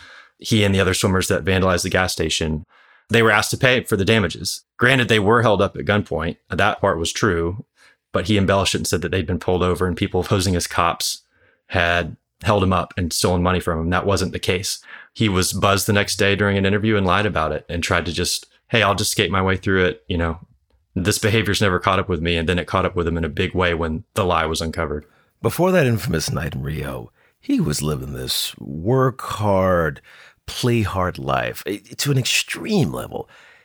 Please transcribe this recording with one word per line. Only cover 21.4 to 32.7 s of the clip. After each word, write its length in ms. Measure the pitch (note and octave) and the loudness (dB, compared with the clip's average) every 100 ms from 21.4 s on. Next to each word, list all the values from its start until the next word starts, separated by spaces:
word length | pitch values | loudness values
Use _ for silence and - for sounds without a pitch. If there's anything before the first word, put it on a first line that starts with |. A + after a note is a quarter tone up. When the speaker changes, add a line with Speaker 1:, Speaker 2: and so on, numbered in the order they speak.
| G2+ F#2+ | 0 0
Speaker 1:
never 200 | G2+ F2+ | 0 2
caught 180 | G2 F#2+ | 2 0
up 100 | F#2 | 0
with 140 | E2+ | -2
me." 140 | E2 E2+ | 0 0
And 120 | D#2+ | 0
then 100 | F2 | -2
it 100 | D#2 | 0
caught 180 | F#2+ F2+ | 0 0
up 100 | F2+ | 0
with 120 | E2+ | -2
him 100 | E2 | -2
in 60 | |
a 40 | D#2 | -2
big 240 | C#2+ F2+ | -2 -2
way 200 | F#2 F2 | 0 0
when 300 | E2 D#2+ D#2+ - | 0 -2 -6 -6
the 100 | - | -2
lie 220 | F#2 E2+ D#2+ | 0 0 0
was 160 | D#2+ | -4
uncovered. 420 | D#2+ E2+ D#2 D2+ - _ _ _ | -4 -4 -6 -6 -10 _ _ _
Speaker 2:
Before 300 | A2+ - F#3 | -4 0 2
that 140 | F#3 C3 | 2 2
infamous 460 | A2 - E2 - | 0 -2 -2 -2
night 220 | - D#2 | -4 -4
in 80 | C2 | -6
Rio, 500 | C#2 D2+ C#2 C2 A#1 _ _ _ | -6 -6 -8 -10 -14 _ _ _
he 200 | - C#4 | -2 0
was 220 | D3+ C#2+ | 0 -2
living 320 | D2+ C#2+ C2+ | -2 -4 -6
this 400 | B1+ B1+ - - - | -8 -6 -4 -6 -8
work 640 | - D2+ F#2 C3 B2+ - | -12 -4 0 2 2 -2
hard, 800 | - - G#2 F#2+ F#2 F2 D#2 C#2 - - - _ - | -8 -2 2 2 4 2 0 -4 -12 -20 -20 _ -12
play 360 | - B2 A#2 | -4 0 0
hard 360 | F#2+ F#2+ F2+ - | 0 -2 -4 -4
life, 440 | C2+ C2 A#1+ A1 - | -2 -2 -2 -6 -8
eh, 140 | G2+ - - | -8 -10 -6
to 140 | C#3+ | 0
an 40 | C3 | 0
extreme 760 | - - - - - | 0 -2 -2 -8 0